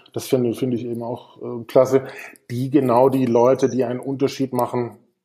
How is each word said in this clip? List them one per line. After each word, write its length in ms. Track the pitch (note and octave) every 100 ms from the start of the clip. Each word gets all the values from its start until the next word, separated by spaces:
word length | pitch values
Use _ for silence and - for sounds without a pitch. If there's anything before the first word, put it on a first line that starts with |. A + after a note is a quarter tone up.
| _
das 140 | - -
finde, 260 | C3 A#2+
finde 240 | G#2+ C3 A#2+
ich 80 | B2
eben 180 | A#2
auch, 380 | A#2 A#2+ - -
äh, 220 | A#2+ A#2+ A2+
klasse, 380 | C#3 B2+ C3 C3 - - - -
die 200 | A#2+ C3+
genau 400 | C#3+ B2+ A#2+ C3+
die 160 | C3 A#2+
Leute, 420 | A#2+ B2 C3+ B2
die 160 | B2
einen 160 | A#2+ B2
Unterschied 540 | C3 C3+ C3+ - C3
machen, 440 | B2 A#2+ B2 A#2 G#2 _ _